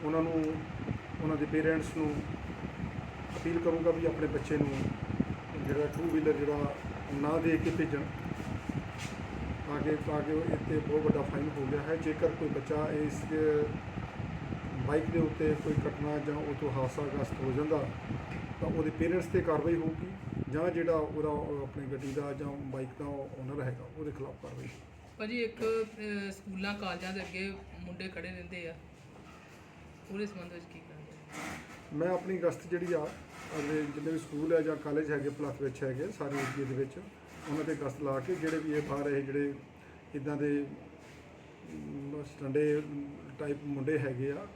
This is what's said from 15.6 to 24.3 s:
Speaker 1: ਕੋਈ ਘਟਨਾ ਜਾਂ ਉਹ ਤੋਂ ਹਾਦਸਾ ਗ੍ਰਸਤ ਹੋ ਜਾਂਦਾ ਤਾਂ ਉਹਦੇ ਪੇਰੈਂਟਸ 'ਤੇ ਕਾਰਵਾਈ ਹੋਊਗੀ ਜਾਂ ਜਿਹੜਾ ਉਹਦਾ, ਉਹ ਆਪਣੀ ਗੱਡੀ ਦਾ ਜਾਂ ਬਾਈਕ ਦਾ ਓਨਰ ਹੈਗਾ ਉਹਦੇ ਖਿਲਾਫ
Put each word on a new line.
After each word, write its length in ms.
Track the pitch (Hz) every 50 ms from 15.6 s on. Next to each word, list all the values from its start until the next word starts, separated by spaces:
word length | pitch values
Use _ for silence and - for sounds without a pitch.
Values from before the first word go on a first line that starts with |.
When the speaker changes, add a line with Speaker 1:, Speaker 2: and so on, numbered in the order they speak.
| -
Speaker 1:
ਕੋਈ 80 | 160 151
ਘਟਨਾ 460 | 143 - 147 - - 143 147 151 151
ਜਾਂ 180 | 135 143 147
ਉਹ 180 | 151 151 147 143 131
ਤੋਂ 100 | 156 143
ਹਾਦਸਾ 320 | 123 135 131 127 - 151 147
ਗ੍ਰਸਤ 300 | 139 131 117 117 - - - 131
ਹੋ 80 | 131 127
ਜਾਂਦਾ 260 | 135 151 156 156 147 131 123 - - - - - - - - - - - - - -
ਤਾਂ 80 | - 147
ਉਹਦੇ 220 | 143 156 156 156
ਪੇਰੈਂਟਸ 360 | - - 165 165 180 185 170
'ਤੇ 140 | - - 185
ਕਾਰਵਾਈ 340 | - 170 156 147 143 170 170
ਹੋਊਗੀ 320 | 165 160 160 160 156 165 185 196 196 - - - - - -
ਜਾਂ 200 | 131 151 165 180
ਜਿਹੜਾ 220 | 165 170 165 170 165
ਉਹਦਾ, 360 | 160 151 135 135 151 151 156
ਉਹ 340 | 151 143 - 147 147 143 139
ਆਪਣੀ 240 | 135 - 147 139 131 139
ਗੱਡੀ 200 | 131 135 139 135
ਦਾ 200 | 147 143 143 139
ਜਾਂ 160 | 135 147 143
ਬਾਈਕ 400 | 139 143 139 135 131 135 135 131 - -
ਦਾ 80 | 147
ਓਨਰ 560 | 143 143 139 135 - - 131 131 131 143 147 131
ਹੈਗਾ 220 | 127 123 - 123 - -
ਉਹਦੇ 140 | 156 156 147
ਖਿਲਾਫ 240 | 139 - 135 139